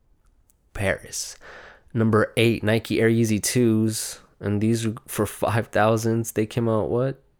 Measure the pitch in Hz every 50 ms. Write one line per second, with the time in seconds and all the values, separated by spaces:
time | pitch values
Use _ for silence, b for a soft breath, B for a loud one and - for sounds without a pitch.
0 | _ _ _ _ _ _ _ _ _ _ _ _ _ _ _ - 101 95 80 -
1 | - - - - - - - B B B B B B B B B B B - 117
2 | 113 113 107 107 - - - 113 113 117 110 - - 107 113 113 - - 113 -
3 | 113 113 117 117 117 110 107 101 - - - 127 123 113 110 110 110 110 110 -
4 | - - - - - _ _ _ - 101 104 104 110 110 117 113 113 110 107 -
5 | - - - - 107 - - - - - 104 117 107 - - 104 104 110 113 110
6 | 113 113 113 117 113 - - 110 110 110 - 123 117 113 110 107 95 65 95 120
7 | 127 135 135 - _ _ _ _